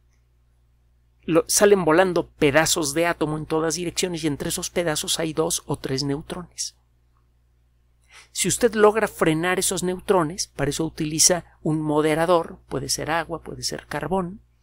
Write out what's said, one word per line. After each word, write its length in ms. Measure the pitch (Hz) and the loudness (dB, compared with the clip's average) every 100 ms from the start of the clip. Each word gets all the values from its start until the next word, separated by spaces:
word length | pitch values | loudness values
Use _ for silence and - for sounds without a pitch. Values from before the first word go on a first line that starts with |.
| _ _ _ _ _ _ _ _ _ _ _ _ | _ _ _ _ _ _ _ _ _ _ _ _
lo, 220 | - 160 - | 0 0 2
salen 380 | - 208 202 156 | 4 6 6 6
volando 420 | 160 190 170 - | 4 4 2 -2
pedazos 640 | _ 151 147 160 190 147 | _ 2 4 2 0 0
de 120 | 143 170 | 0 -2
átomo 320 | 170 156 156 | 0 -2 -4
en 80 | 151 | -4
todas 300 | 160 160 160 | -2 -2 -2
direcciones 480 | 170 - 185 165 | -4 -4 -4 -2
y 40 | 156 | -4
entre 220 | 139 165 | -4 -4
esos 200 | 165 170 | -6 -6
pedazos 500 | 190 170 151 190 - | -4 -2 -2 -4 -4
hay 140 | 160 | -2
dos 300 | 151 165 - - | -2 -2 -4 -6
o 120 | 143 | -6
tres 260 | - 131 | -4 -4
neutrones. 760 | 143 139 - 180 170 - - - _ _ _ _ _ _ _ _ _ _ _ _ _ - - | -2 -4 -6 -12 -14 -12 -12 -12 _ _ _ _ _ _ _ _ _ _ _ _ _ -20 -14
Si 140 | - 185 | -6 -2
usted 280 | - 240 214 | 0 0 6
logra 320 | 214 220 208 | 4 4 -2
frenar 520 | - 170 156 180 185 | 0 0 2 0 0
esos 240 | 185 185 | -2 -2
neutrones, 640 | 180 185 - 190 151 185 - | -4 -4 0 2 2 -4 -8
para 220 | - 143 | -4 -4
eso 160 | 143 160 | -2 -6
utiliza 580 | - 151 151 - 175 - _ | -4 -4 2 4 2 -2 _
un 200 | 170 156 | -4 -2
moderador, 800 | 156 151 151 156 165 175 165 185 _ | 0 2 2 2 4 2 2 -10 _
puede 180 | 139 135 | -8 -4
ser 240 | - 143 | -6 -2
agua, 300 | 165 156 160 | -4 -4 -10
puede 220 | - 131 | -12 -10
ser 240 | 123 - - | -8 -10 -10
carbón. 540 | 147 147 190 175 202 _ _ | -8 -4 -4 -4 -8 _ _